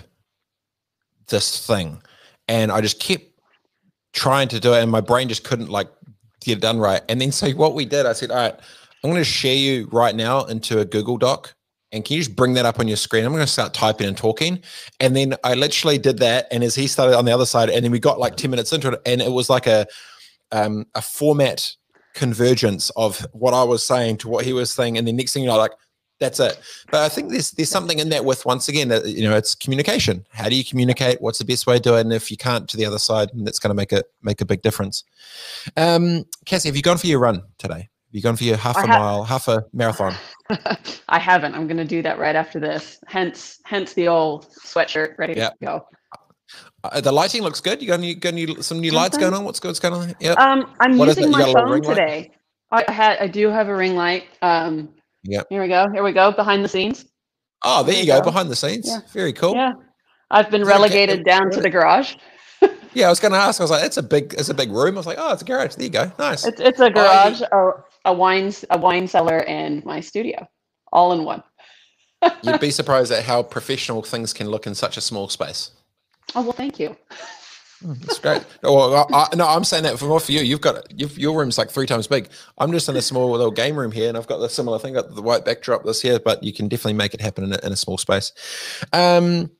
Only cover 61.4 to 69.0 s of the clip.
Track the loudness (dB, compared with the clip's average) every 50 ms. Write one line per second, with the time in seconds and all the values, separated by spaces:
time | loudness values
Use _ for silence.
61.4 | 4 2 0 0 0 0 2 4 4 6 6 4 2 0 -8 -16 -20 -20 -20 -20
62.4 | -20 -20 0 _ 2 2 2 0 -14 -6 0 2 4 4 4 4 4 2 4 4
63.4 | 4 2 2 2 0 2 2 2 2 0 -2 -4 -2 2 2 0 0 0 -4 -6
64.4 | -4 -2 -2 -2 -2 -2 0 0 2 2 0 -2 -6 -8 -6 -4 -4 -2 -4 -4
65.4 | -4 -4 -4 -2 -2 -4 -6 -8 -8 -4 -2 -2 -2 -2 -4 -4 -4 -4 -4 -4
66.4 | -4 -6 -2 2 2 4 6 6 6 6 6 6 6 8 8 8 8 6 4 0
67.4 | -2 0 2 4 4 4 2 -2 -8 _ _ _ 0 0 2 4 4 2 2 2
68.4 | 0 -2 -6 -8 -4 -2 0 2 2 2 2 2